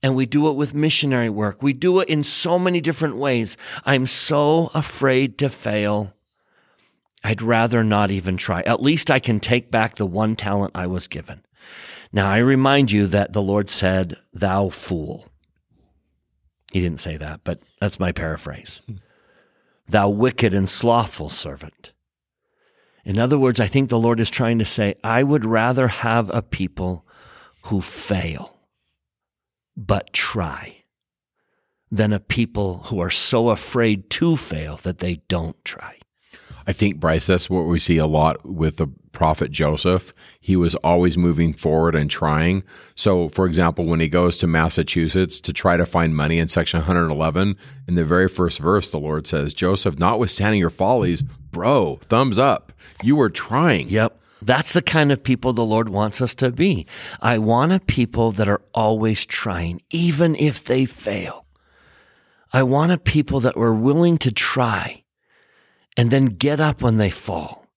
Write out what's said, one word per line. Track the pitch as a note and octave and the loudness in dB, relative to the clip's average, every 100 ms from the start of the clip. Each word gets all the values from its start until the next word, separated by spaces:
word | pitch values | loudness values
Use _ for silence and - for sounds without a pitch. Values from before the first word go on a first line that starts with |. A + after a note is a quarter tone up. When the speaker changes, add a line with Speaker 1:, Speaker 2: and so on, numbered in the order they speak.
Speaker 1:
and | C3+ C3 | 0 0
we | B2+ | 0
do | D3 D#3 | 2 0
it | |
with | C#3 C#3+ | 0 -4
missionary | C#3+ D#3 - C#3+ C3 A#2 | 0 0 2 0 0 0
work. | G#2 G#2 F#2+ | -2 -4 0
We | C#3+ | -2
do | C3 F3+ F#3 | 0 2 2
it | F#3 | 2
in | D#3 | -2
so | C#3+ - F3 F3+ | 0 -2 0 0
many | F3+ F3+ | 0 0
different | D#3 D#3+ D#3+ A2 | -2 -2 -4 -2
ways. | C#3+ B2 G#2+ - - - - | -2 -2 -2 -8 -14 -10 -2
"I'm | C3+ C3 | 0 0
so | - - D3 D3 D#3+ E3 | 0 0 2 4 2 0
afraid | D#3+ C#3+ - C3+ C3 C3+ - | -2 -6 -2 2 2 0 -2
to | C#3+ | -4
fail, | - G#2+ G#2+ G#2 G#2 G2+ _ _ _ _ _ _ _ _ _ _ _ | -4 -4 -2 0 -2 -4 _ _ _ _ _ _ _ _ _ _ _
I'd | G#2 G#2 | -4 -2
rather | A2+ A#2 A#2 A#2 | 0 2 2 2
not | A2 G#2 G2+ | 2 2 2
even | G2 F2+ F#2 | 0 -2 -4
try. | - F2 | -2 -4
At | F2+ A#2 | -2 0
least | C3+ D#3 - | 2 0 2
I | C3 | 0
can | B2 G#2+ | 2 -2
take | - B2 A#2+ | 0 -2 0
back | A2+ A2+ - | -2 -2 -2
the | G2+ | -4
one | F2+ A2 A2 | -2 -2 -2
talent | G#2 G2+ G2 - | -4 -2 -4 -6
I | F2+ | -6
was | F#2 - | -6 -8
given." | - - - _ _ - - - - - | -12 -14 -20 _ _ -20 -20 -20 -20 -6
Now, | G#2 G2 | -2 2
I | G#2 | 4
remind | B2 C3+ C3+ C#3 C3 | 4 4 4 4 4
you | G#2 G2+ | 2 2
that | G2+ G2+ | 2 0
the | G#2 | -2
Lord | G2 G2+ G#2 | 0 0 -2
said, | - F#2+ F#2+ F2+ - _ | -2 0 0 -2 -8 _
"Thou | - G2 F#2+ G2 | -6 -2 0 -2
fool." | - - F2 D2+ - - _ _ _ _ _ _ _ _ _ _ _ _ _ - | -6 -8 -8 -6 -12 -16 _ _ _ _ _ _ _ _ _ _ _ _ _ -6
He | F#2+ | -2
didn't | F2 D2 | -2 -4
say | - D2+ | -8 -8
that, | D2+ D#2 | -12 -10
but | - E2+ _ _ | -10 -10 _ _
that's | G2+ - | -6 -2
my | F#2 | -4
paraphrase. | - D#2+ D#2 - C2+ - - - | -4 -6 -8 -10 -14 -16 -18 -16
Hmm. | G2 _ _ _ _ _ _ _ _ - | -18 _ _ _ _ _ _ _ _ -2
"Thou | G#2+ G2+ | 2 2
wicked | G2+ B2+ - A2+ | 2 0 2 0
and | F#2+ F#2+ | 2 0
slothful | - A#2+ A#2 A2 - D2+ | 0 2 2 0 -6 -10
servant." | - D2 C#2 D#2 _ - _ _ _ _ _ _ _ _ _ _ _ | -8 -10 -12 -18 _ -20 _ _ _ _ _ _ _ _ _ _ _
In | - G2 | -4 0
other | B2 C#3+ | 2 4
words, | C3 A#2 | 4 2
I | G#2 | 2
think | C#3 C3+ | 2 2
the | A#2+ | 2
Lord | A#2 A#2 | 2 2
is | A2+ | 0
trying | - A#2 A#2 | 0 0 2
to | G#2+ | 0
say, | - G#2 - | 0 -2 -2
"I | A2 A#2 | 0 2
would | C#3 D3 | 2 2
rather | A2 A2+ A#2 B2+ B2+ | 2 0 2 2 0
have | - A#2 A2+ G#2+ | 0 0 0 0
a | A#2 | -4
people | - - F#2 - F2+ F2 _ _ - - - _ | -4 -6 -6 -4 -6 -6 _ _ -20 -20 -20 _
who | - G2+ | -4 -4
fail, | - - - G2 E2 D#2 - _ _ _ _ _ _ _ _ _ _ _ _ - | -4 -10 -4 -4 -4 -8 -14 _ _ _ _ _ _ _ _ _ _ _ _ -16
but | G2 G#2 - | -4 -4 -2
try, | - - A2 E2+ C2+ - - _ _ _ _ _ _ _ _ _ _ _ | -4 -4 -4 -4 -6 -14 -20 _ _ _ _ _ _ _ _ _ _ _
than | G#2 G#2+ | 0 0
a | G2+ | 0
people | - - A2+ - G2 F2+ - | -2 -2 -2 -2 -4 -6 -8
who | G#2 | -4
are | F2 | -2
so | - - A#2+ A#2 | 0 2 2 2
afraid | G#2 - B2+ A2+ G#2 - | 0 -2 0 2 0 -2
to | - E3+ D#3+ | 0 2 2
fail | - D#2 D2+ D2+ | -2 -8 -8 -8
that | F#2 F2 | -8 -4
they | F2 E2 _ | -4 -6 _
don't | F2+ D#2+ - - | -4 -4 -8 -14
try." | - - - _ _ _ - - - - | -14 -16 -20 _ _ _ -20 -20 -12 -8
Speaker 2:
I | |
think, | - G2+ D2+ | 0 0 0
Bryce, | D#2+ D#2+ - | 0 0 2
that's | F2+ - | 0 2
what | F#2 E2 | -2 0
we | E2+ | 0
see | - E2 | 2 2
a | D#2 | 4
lot | D#2 D#2 - - | 4 2 0 -8
with | F2 D#2+ - | -2 -2 0
the | D#2 - _ | -6 -6 _
prophet | - D#2+ D#2+ C#2+ | 0 0 2 -2
Joseph. | C#2+ D2+ D#2 F2+ F2+ - - - _ | -2 -2 0 0 0 -2 -20 -20 _
He | - F#2 | 0 2
was | E2+ E2 | 2 0
always | D#2+ F2 F2+ E2+ | 2 4 4 4
moving | F2 D#2 E2 | 2 2 0
forward | D2+ D#2+ D#2+ E2 D#2+ | 0 0 2 2 2
and | D2 | -2
trying. | - D#2 D2+ E2 F#2+ F#2 - - | -2 0 0 0 0 -4 -20 -20
So, | - G#2+ F2+ E2+ | -4 0 2 0
for | - F#2 | 0 0
example, | E2 E2+ D#2+ E2 | 2 2 0 0
when | E2 | 0
he | D#2+ | 2
goes | F2 F2+ - | 2 2 2
to | F2+ | 0
Massachusetts | E2 D#2+ - D#2 - E2 F#2 F2+ - | 2 2 0 -2 0 0 0 0 -2
to | - | -6
try | D2 F#2+ E2+ | -2 2 2
to | E2+ | 2
find | F2 E2 | 0 0
money | D#2 D2+ E2 | 0 0 0
in | E2 | 0
section | - E2 E2+ | -2 0 -2
hundred | D#2 F2+ E2 | 0 0 0
eleven, | D2+ D#2+ D#2+ G2+ G2 - - - | 0 -2 0 -2 -4 -12 -20 -4
in | F2 | -2
the | |
very | D#2 F2 F#2 | 2 2 2
first | - F2 - | 2 -2 0
verse, | D2+ G2+ - | 0 0 0
the | D#2 | -6
Lord | D2 D#2 D2+ | -6 -6 -4
says, | D#2 D2 | -4 -4
"Joseph, | - F2+ G2 G2+ C#2+ | -2 -2 0 -2 0
notwithstanding | F2 A2+ A2+ - G#2 G#2+ | 0 0 -2 0 0 2
your | E2+ | 0
follies, | - F#2+ B2 F#2 E2 | 0 0 2 2 -2
bro, | - - - E2 G2+ C#3 E2+ C2 - | -6 -10 -14 -4 0 2 0 -4 -2
thumbs | A2+ C3+ G2+ | 0 2 2
up. | C3+ - - - - - | 2 0 -4 -20 -20 -4
You | A2+ D3 | 2 4
were | A#2 | 4
trying." | - - B2 E3+ G#2 D2 | 0 -4 0 2 2 0
Speaker 1:
Yep. | G#2 A2 _ _ _ | 0 0 _ _ _
That's | G#2 B2+ - | 0 2 2
the | F3 | 0
kind | - D#3+ D3 | 2 2 2
of | C3+ | 2
people | - B2 B2+ | 0 0 0
the | A#2+ A2+ | 0 0
Lord | A2 A2+ | 0 0
wants | G2 G#2+ - | 0 -2 -2
us | B2+ - | -4 0
to | B2+ | -2
be. | B2 F3+ A#2 D#2 - - - | 2 0 0 -6 -14 -16 -4
I | - A2+ | 0 2
want | G#2+ A#2 D3+ | 2 2 4
a | F#3 | 2
people | - - A2+ - A2+ | 0 -2 0 0 0
that | G2+ G2+ | 0 0
are | G2+ _ | 0 _
always | - A2 A2 A2 G#2+ - | -2 0 2 0 -2 -4
trying, | - A2 F2 E2+ E2+ _ | -6 -6 -4 -6 -6 _
even | E3 E3+ D3 E3+ D#3 | -2 0 2 2 2
if | D3 B2+ - | 0 0 -2
they | B2+ C3 | 0 0
fail. | - - G2 F2 - _ _ _ _ _ _ _ _ _ _ _ | -4 -8 -6 -8 -14 _ _ _ _ _ _ _ _ _ _ _
I | B2+ | 0
want | C3 C3+ E3 | 2 4 2
a | F3+ | 2
people | - D3+ D3 C#3 | 2 0 0 2
that | B2 - | 0 2
were | A2+ | 2
willing | A2 B2 D3 E3+ E3 | 2 2 4 4 4
to | B2+ | 0
try | G#2+ - C3+ A#2+ G#2 - - _ _ _ _ _ _ _ _ _ - | -2 -2 0 0 -2 -6 -12 _ _ _ _ _ _ _ _ _ 0
and | A#2+ | 2
then | C3+ C3 | 4 2
get | F#2+ C#3+ D3 | 2 -2 2
up | D3+ C3 | 0 2
when | B2 A2 | 2 2
they | G2+ | 2
fall. | - - E2+ D#2 - _ | 0 -8 -8 -8 -16 _